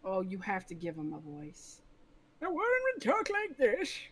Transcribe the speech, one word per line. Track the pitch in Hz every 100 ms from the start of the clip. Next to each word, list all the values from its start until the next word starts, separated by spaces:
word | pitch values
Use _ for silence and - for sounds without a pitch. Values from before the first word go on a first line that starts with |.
Oh, | 190 190
you | 185 190
have | 190 190 -
to |
give | 170 170 160
him | 151
a | 151
voice. | 156 147 147 - - - - - - - _ _
I | 339
want | 339 427 508 523 494
him |
to | 208
talk | 370 440
like | 403 415 302
this. | 254 247 359 - -